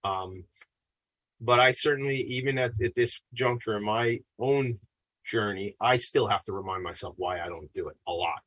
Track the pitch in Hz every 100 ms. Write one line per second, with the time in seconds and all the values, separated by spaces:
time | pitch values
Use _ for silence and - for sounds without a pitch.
0 | 98 95 92 92 92 _ - _ _ _
1 | _ _ _ _ 117 123 127 127 156 139
2 | 139 135 123 123 131 135 127 113 117 120
3 | 117 - _ 120 127 120 117 104 104 110
4 | 117 120 - _ 123 139 131 117 - _
5 | _ _ - 113 104 95 101 - 113 127
6 | - 147 107 101 - 98 98 92 90 85
7 | 90 85 90 90 85 85 78 95 80 -
8 | - 85 87 71